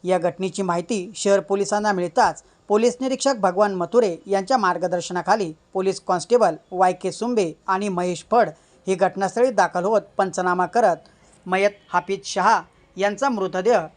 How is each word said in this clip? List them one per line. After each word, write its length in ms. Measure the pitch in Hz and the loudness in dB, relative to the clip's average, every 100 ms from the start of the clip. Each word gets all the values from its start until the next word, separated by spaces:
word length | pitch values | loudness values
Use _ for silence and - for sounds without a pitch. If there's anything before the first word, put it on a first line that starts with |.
या 140 | 180 185 | 0 0
घटनेची 440 | 175 165 190 190 | 0 -4 -6 -4
माहिती 500 | 190 175 170 220 180 196 | -2 -4 -2 -6 -6 -4
शहर 240 | 202 196 | 2 2
पोलिसांना 520 | 196 196 196 208 208 | 2 -2 0 0 0
मिळताच 520 | 190 175 247 202 151 _ _ _ | -2 0 2 2 0 _ _ _
पोलीस 300 | 208 233 240 | 2 2 0
निरीक्षक 340 | 262 262 277 247 | -4 -2 -2 0
भगवान 400 | 190 180 208 185 | 0 2 0 0
मथुरे 400 | 170 233 214 165 - | 0 2 2 -2 -2
यांच्या 320 | 196 190 254 | -2 0 0
मार्गदर्शनाखाली 960 | 190 175 180 175 165 180 170 220 175 160 _ | 0 0 -2 -4 -4 -4 0 0 0 -8 _
पोलीस 260 | 190 190 185 | -4 -2 -4
कॉन्स्टेबल 560 | - 180 - 240 196 156 _ | -4 -4 2 2 2 0 _
वाय 220 | 185 185 | 0 0
के 180 | 185 190 | 0 -6
सुंबे 400 | - 233 233 175 156 - | -6 -2 -2 -2 -4 -4
आणि 220 | 190 202 | -4 -2
महेश 360 | 185 180 165 - | -4 -4 -6 0
फड 180 | 233 185 - _ _ - | 2 2 -4 _ _ -6
हे 80 | 185 | 0
घटनास्थळी 540 | 185 190 190 233 254 | 0 0 -4 0 0
दाखल 340 | 208 175 185 | 2 0 0
होत 180 | 185 220 202 - | 0 0 -2 -4
पंचनामा 480 | 190 160 180 180 180 | -4 -2 -2 0 0
करत 320 | 233 214 160 _ _ _ _ - | 2 2 0 _ _ _ _ -4
मयत 240 | 185 202 202 _ | 0 0 -2 _
हाफिज 260 | 180 180 196 | -4 -2 -8
शहा 380 | - 196 190 208 170 _ _ - | -6 0 2 2 -2 _ _ -4
यांचा 320 | 202 202 277 | -4 0 -2
मृतदेह 500 | 226 190 185 190 214 160 | -2 -4 -2 2 0 0